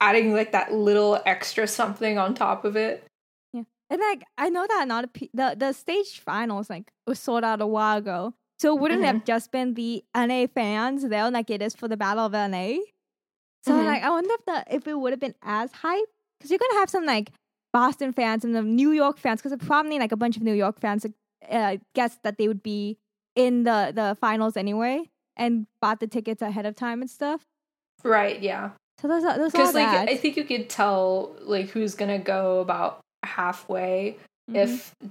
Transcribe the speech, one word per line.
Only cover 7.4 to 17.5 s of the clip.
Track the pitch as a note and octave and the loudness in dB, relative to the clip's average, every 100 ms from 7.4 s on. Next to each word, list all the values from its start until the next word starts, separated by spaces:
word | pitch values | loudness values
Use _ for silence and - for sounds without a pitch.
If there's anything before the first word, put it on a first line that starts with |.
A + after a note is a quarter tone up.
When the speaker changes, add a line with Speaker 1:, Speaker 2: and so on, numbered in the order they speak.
| A3+ | 2
Speaker 2:
out | A3 | 0
a | G#3+ | 0
while | G#3+ G#3+ G#3+ | 2 2 2
ago. | G#3 F3+ G#3+ - _ - | -2 -6 -6 -10 _ 0
So | D4+ D4+ | 2 4
it | |
wouldn't | D4+ F4 D4 | 2 2 2
have | A3+ | 2
Speaker 1:
Mm-hmm. | A3+ | 0
Speaker 2:
just | A3+ - | -2 -2
been | B3+ B3+ | -4 -2
the | A#3 A#3 A#3 - | -4 -4 -6 -4
N | A#3+ A#3+ | 0 0
A | B3+ B3 | 2 0
fans | B3+ G#3 G#3+ B3 C#4 C4+ | 0 0 0 -2 -2 -2
there | G#3+ A3+ | 0 0
like | A#3+ A3+ | 0 -2
it | G#3 | -4
is | G#3+ | -4
for | - A#3 | -6 -6
the | G#3+ | -2
Battle | G3 G#3+ A3 | 0 0 0
of | G#3 | 0
L | G3+ | -2
A. | F#3 F#3 D4+ G#4+ _ _ _ _ _ _ _ - | -2 -4 -4 -6 _ _ _ _ _ _ _ 2
So, | |
Speaker 1:
Mm-hmm. | D4+ D#4 | 4 4
Speaker 2:
like, | - | 2
I | C4 | 2
wonder | E4+ F#4 | 2 0
if | A4+ - | -2 -2
the, | D#4+ - C#4+ | -4 -2 -4
if | D4+ | -4
it | D4 | -4
would've | B3+ C4 | -2 -2
been | C4 - | -6 -8
as | G#3 G#3 B3 | -6 -4 -4
hype. | - D#4+ F#4+ A4 _ _ _ | -6 -2 -2 -2 _ _ _
'Cause | C#4+ | -2
you're | F#4+ | 2
gonna | B4+ G#4 | 4 4
have | F#4+ | 2
some, | F#4+ D#4+ | 2 0
like, | A3 G#3 _ _ | 0 -2 _ _